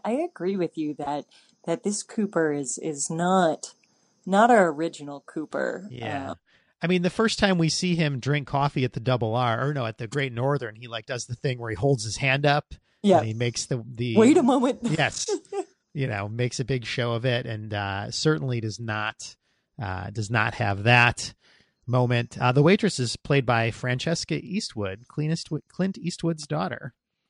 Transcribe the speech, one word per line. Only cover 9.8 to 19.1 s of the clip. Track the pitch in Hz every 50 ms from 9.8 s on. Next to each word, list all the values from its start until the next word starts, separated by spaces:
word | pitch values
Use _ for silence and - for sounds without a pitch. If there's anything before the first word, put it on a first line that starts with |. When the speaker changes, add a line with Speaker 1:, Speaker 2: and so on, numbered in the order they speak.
| 120
Speaker 2:
at | 113 113 -
the | 120
Great | 107 - 143 139 135 117
Northern, | 117 123 139 143 139 127 110 107
he, | 110 123 120
like, | 117 113 110
does | - 135 120 -
the | - 123
thing | - - 143 127 123
where | 117 113
he | 107
holds | 95 - 139 139 120 104
his | 110 101 -
hand | - 135 131 143 143
up | 147 143 147 - - - - _ _ _ _ -
Speaker 1:
Yeah. | 202 185 160
Speaker 2:
and | 117
he | 110 110
makes | 113 120 120 113 - -
the, | - 139 123 113
the | 127 127 110 123 123 113
Speaker 1:
Wait | 208 220 247 320
a | 349 285
moment. | 233 254 285 240 277 240 - -
<laughs> |
Speaker 2:
Yes. | 233 151 - 139 117 - - - - 415 - - - 392 403 339 - _ _ _ _ -
You | 151 135
know, | 123 110 101 98 104
makes | 110 117 123 123 - -
a | 135
big | 101 135 127 113
show | - - - 120 120 117
of | 117 117
it | 131 120 120 -
and, | 123 113 107 110 110 104
uh, | 101 101 98 98 98 104 113 -
certainly | - - 156 156 156 143 131 123 117
does | 107 110 101 113
not, | 120 113 107 107 107 110